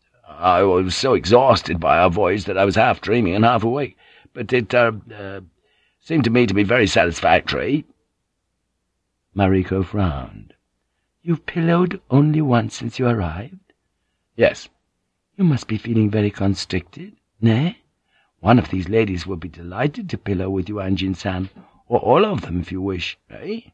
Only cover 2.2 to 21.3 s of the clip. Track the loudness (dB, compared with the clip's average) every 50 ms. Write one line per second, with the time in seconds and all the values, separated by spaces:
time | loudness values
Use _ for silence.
2.2 | 0 0 0 -2 -4 -4 0 0 0 2 2 2 2 2 2 -2 -2 -2 0 0
3.2 | 0 0 2 2 2 4 2 2 0 -2 -2 -4 -6 -8 -10 _ _ _ _ _
4.2 | _ _ _ -12 -6 -2 -2 -2 -2 0 2 2 2 2 0 -4 -12 -18 -18 -16
5.2 | -14 -14 -14 -16 -18 -20 _ _ _ _ _ _ _ _ _ _ _ -2 -2 0
6.2 | 0 2 2 2 2 2 2 0 2 2 2 2 2 2 2 2 2 2 0 0
7.2 | 2 2 4 4 2 -2 -6 -4 -2 -2 -2 -4 -4 -8 _ _ _ _ _ _
8.2 | _ _ _ _ _ _ _ _ _ _ _ _ _ _ _ _ _ _ _ _
9.2 | _ _ _ 0 2 4 4 2 2 0 0 -2 -2 -2 -2 -2 0 0 -2 -4
10.2 | -8 -12 -16 -20 -20 -20 _ _ _ _ _ _ _ _ _ _ _ _ _ _
11.2 | _ -4 -4 -4 -6 -8 -6 -2 0 2 2 2 2 0 -2 -10 -6 _ 4 4
12.2 | 4 4 2 2 2 2 2 2 0 -2 -8 -8 -10 -8 -4 -2 0 0 0 0
13.2 | -2 -4 -6 -8 -12 -14 -16 -20 _ _ _ _ _ _ _ _ _ _ _ _
14.2 | _ _ _ 2 2 2 2 -2 -12 -20 _ _ _ _ _ _ _ _ _ _
15.2 | _ _ _ 0 2 2 2 0 -2 -6 -8 -6 -6 -2 0 2 2 2 2 0
16.2 | 0 -2 -2 0 -2 -2 0 -2 -6 -6 -6 -6 -6 -8 -16 -18 -18 -20 -20 _
17.2 | _ _ _ _ 0 2 2 2 0 -2 -4 -8 _ _ _ _ _ _ _ _
18.2 | _ _ _ _ 2 2 4 4 2 0 -4 -6 -4 -2 0 0 0 0 -2 -6
19.2 | -6 -8 -10 -10 -10 -14 -16 -16 -16 -14 -8 -4 -4 -4 -4 -6 -10 -10 -10 -8
20.2 | -4 -4 -4 -4 -2 -4 -4 -4 -4 -6 -8 -8 -4 -4 -2 -2 -2 -4 -6 -4
21.2 | -6 -6